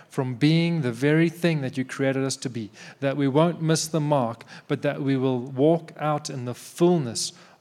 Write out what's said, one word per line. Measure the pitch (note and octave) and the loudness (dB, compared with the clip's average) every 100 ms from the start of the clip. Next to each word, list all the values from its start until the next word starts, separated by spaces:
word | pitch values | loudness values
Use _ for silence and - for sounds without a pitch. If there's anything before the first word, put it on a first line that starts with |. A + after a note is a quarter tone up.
| - | -8
from | - B2+ A#2 | -4 -4 2
being | D3 E3 E3+ E3+ | 4 4 2 0
the | B2 | -2
very | A#2 C#3 D#3 E3 | 0 2 4 2
thing | E3+ F3 D#3 | 2 0 0
that | B2+ - | -2 -4
you | C3 | -6
created | - C3+ C3+ C3+ | -2 0 0 -2
us | C3 | -4
to | C3+ | -6
be, | A#2 G2+ - - - | -8 -10 -14 -20 -6
that | C#3 C#3 | -4 0
we | C#3 | 2
won't | C#3 E3+ D3 | 4 2 2
miss | D#3+ D#3 - | 0 0 0
the | D#3+ | -2
mark, | D3 C#3+ A2+ A2+ - - - | 0 0 0 -4 -14 -20 -6
but | C#3+ | -4
that | C#3+ D3 | -2 -2
we | C3+ C3+ | 0 0
will | C3 B2+ | 0 0
walk | B2+ C3 D3+ E3 D#3+ - | -4 2 4 4 -2 -6
out | D3+ D3 D3+ | -4 -4 -6
in | C#3+ | -8
the | A#2+ | -8
fullness | A#2+ - - F3 F3 B2 A2 - - - _ | -10 -14 2 4 4 0 -6 -8 -10 -20 _